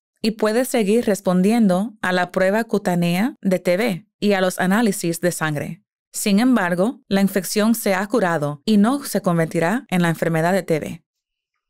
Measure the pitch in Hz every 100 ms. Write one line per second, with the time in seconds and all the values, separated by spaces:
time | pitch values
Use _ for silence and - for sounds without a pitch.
0 | _ _ 226 226 214 220 254 254 196 226
1 | 233 196 - 180 185 233 214 180 208 -
2 | 185 180 180 - 185 208 233 202 196 175
3 | 170 175 233 311 196 180 180 180 240 170
4 | - _ 208 196 185 - 185 202 233 190
5 | 170 165 175 165 156 147 160 165 _ _
6 | _ - 220 196 247 233 175 170 202 277
7 | _ 196 196 196 180 208 214 226 214 185
8 | 202 247 185 165 147 147 - 214 208 285
9 | 277 - - 170 160 170 165 233 - 185
10 | 170 160 - 160 165 190 170 160 98 -
11 | _ _ _ _ _ _ _